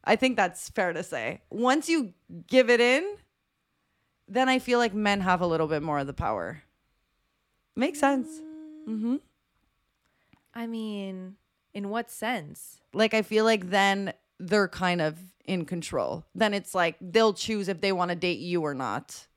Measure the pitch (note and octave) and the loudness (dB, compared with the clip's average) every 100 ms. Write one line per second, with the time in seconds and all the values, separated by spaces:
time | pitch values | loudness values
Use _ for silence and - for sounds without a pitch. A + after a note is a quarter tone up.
0 | - A3 C4 A3 F#3 F3+ - - F#3 D#3+ | 2 2 4 2 -2 -2 -10 -2 -2 -2
1 | F3 C#3 A2+ - _ - B3 C#4+ D#4+ E4 | -6 -6 -6 -8 _ -2 2 2 2 -2
2 | A3 - _ E3+ - B3+ A#3 A#3+ A#3+ C4 | -2 -10 _ -18 2 4 6 6 6 4
3 | F#4+ G#4 _ _ _ _ _ _ _ _ | 0 -10 _ _ _ _ _ _ _ _
4 | _ _ _ G3+ C4 C4 B3+ A#3+ A#3 G3 | _ _ _ 0 2 2 2 2 2 2
5 | G#3 G3+ F#3+ F3+ F3 D#3+ D#3 D3+ D#3 D3 | 0 2 2 2 2 2 2 0 0 -2
6 | C#3 C#3 G2 G#2+ E2+ D3+ _ _ _ _ | -2 -4 -2 -2 -4 -10 _ _ _ _
7 | _ _ _ _ _ _ _ - C4+ D4 | _ _ _ _ _ _ _ -2 -2 2
8 | C#4 C#4 - - - - - - - A3 | 2 2 -2 -12 -16 -16 -18 -16 -8 -4
9 | A3+ C4+ _ _ _ _ _ _ _ _ | -2 -4 _ _ _ _ _ _ _ _
10 | _ _ _ _ _ A#3 A#3 A3+ A3 G#3 | _ _ _ _ _ -12 -8 -6 -6 -6
11 | G3 F#3 F#3 G3 _ _ _ G#3 G3+ A3 | -8 -10 -14 -18 _ _ _ -10 -4 -4
12 | A#3+ - A3 B3 D3 - - - _ - | -6 -6 -4 -4 -8 -16 -20 -20 _ 2
13 | A3 A3 G#3 G#3+ A3 A3 F3+ G3 G3 G3 | 2 4 2 2 4 4 2 4 4 2
14 | G3 - _ _ F3+ G#3 F#3 - F3+ F3 | -2 -8 _ _ 0 2 2 0 0 2
15 | D#3 D#3 F#3 _ - F#3+ D#3 F3 E3 D3+ | 0 -2 -16 _ -6 -4 -4 -6 -4 -4
16 | D2+ A#2 - - G#3+ G3+ - F#3+ E3+ D#3 | -2 -6 -10 -2 0 0 -4 0 0 -2
17 | F#3 F3 A3 G3+ - G#3+ F#3+ F3+ G3 F#3 | 0 4 4 2 -4 -4 -2 -2 -2 0
18 | F3+ F3 F3+ D#3 F3 F3 D3+ C#3 B2+ G#2 | 0 0 -2 -2 -2 -2 -2 -4 -4 -4
19 | - - - | -8 -20 -20